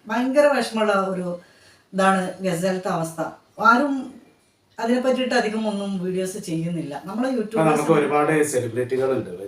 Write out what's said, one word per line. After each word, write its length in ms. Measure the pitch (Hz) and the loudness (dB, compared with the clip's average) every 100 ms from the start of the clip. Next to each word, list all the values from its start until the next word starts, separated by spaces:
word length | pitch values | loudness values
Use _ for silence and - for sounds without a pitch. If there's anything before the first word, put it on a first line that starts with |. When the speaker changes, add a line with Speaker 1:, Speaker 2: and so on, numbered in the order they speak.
| 214 | -4
Speaker 1:
ഭയങ്കര 400 | 233 262 285 294 | -2 2 4 4
വിഷമമുള്ള 460 | 247 226 220 208 | 4 0 0 2
ഒരു 460 | 196 190 180 180 175 - _ - _ _ | 2 0 -2 -4 -6 -12 _ -20 _ _
ഇതാണ് 360 | 190 190 190 185 - | 2 4 4 -2 -4
ഗസലത്തെ 480 | 185 165 190 185 202 | -4 0 -2 -2 -2
അവസ്ഥ. 340 | 170 160 - - - _ - | -4 -4 -6 -8 -8 _ 2
ആരും 640 | 220 247 285 269 - - - _ _ _ _ - | 4 6 2 -2 -6 -16 -20 _ _ _ _ -6
അതിനെ 200 | 233 247 | 0 2
പറ്റിയിട്ട് 340 | 262 247 247 | 2 0 2
അധികം 340 | 247 214 220 214 | 0 0 -2 -2
ഒന്നും 360 | 202 202 190 | -4 -4 -4
വീഡിയോസ് 340 | 180 180 185 196 | -2 -2 -4 -6
ചെയ്യുന്നില്ല. 640 | 180 165 165 165 139 143 | -6 -4 -2 -4 -6 -8
നമ്മളെ 240 | 160 220 262 | -8 -4 -2
Speaker 2:
ഇപ്പൊ 140 | 240 | -2
Speaker 1:
യൂട്യൂബേഴ്സ് 400 | 208 220 160 - | -2 0 2 2
Speaker 2:
നമുക്ക് 180 | - 151 | 4 2
ഒരുപാട് 420 | 139 147 151 151 | 4 2 2 2
സെലിബ്രിറ്റികളുണ്ട്, 880 | 147 127 117 120 120 127 135 120 92 90 | 2 0 -2 -4 -2 0 0 0 -4 -10